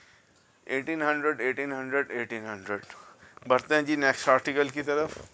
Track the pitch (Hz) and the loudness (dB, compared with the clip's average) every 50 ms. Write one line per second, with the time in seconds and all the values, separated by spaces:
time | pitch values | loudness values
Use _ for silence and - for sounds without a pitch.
0 | - _ _ _ _ _ _ _ _ _ _ _ - - 127 135 135 143 165 160 | -20 _ _ _ _ _ _ _ _ _ _ _ -8 -4 -4 -4 -2 -2 -4 -2
1 | 151 147 151 147 143 151 151 127 113 127 127 131 139 143 139 131 131 131 131 139 | 0 0 0 2 2 0 0 0 0 -2 -2 -2 -4 -6 -6 -6 -6 -2 0 -2
2 | 139 - - 123 117 107 117 113 110 110 107 98 95 95 104 101 - - - - | -2 -2 -4 -6 -4 -4 -6 -8 -8 -8 -10 -8 -6 -6 -6 -6 -6 -10 -20 -20
3 | - - - - - - - - - 123 127 127 - - 156 151 147 143 151 147 | -20 -20 -20 -20 -20 -20 -20 -8 0 2 2 2 2 2 2 2 2 2 0 2
4 | 143 135 127 - - 151 131 127 - 151 139 143 143 139 131 147 147 143 143 151 | 4 2 2 2 4 6 6 6 4 0 0 0 0 0 0 -6 -4 -2 0 0
5 | 156 156 - - - - | 0 -2 -4 -12 -16 -20